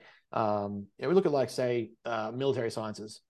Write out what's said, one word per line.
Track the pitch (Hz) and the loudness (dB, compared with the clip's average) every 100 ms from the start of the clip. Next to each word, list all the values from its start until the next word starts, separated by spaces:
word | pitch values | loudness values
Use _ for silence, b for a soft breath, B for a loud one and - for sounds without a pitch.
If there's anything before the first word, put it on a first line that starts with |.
| B B B | B B B
Um, | 113 107 104 101 101 101 - | 0 2 2 0 -4 -8 -6
you | |
know, | 131 | 2
we | |
look | 185 185 | 4 4
at, | |
like, | 143 123 | 2 0
say, | - 123 120 110 - 120 | 0 0 0 -2 -6 -4
uh, | 113 110 | -2 -2
military | 120 139 131 113 | -2 0 0 0
sciences. | 113 110 98 107 - | -2 -6 -8 -12 -14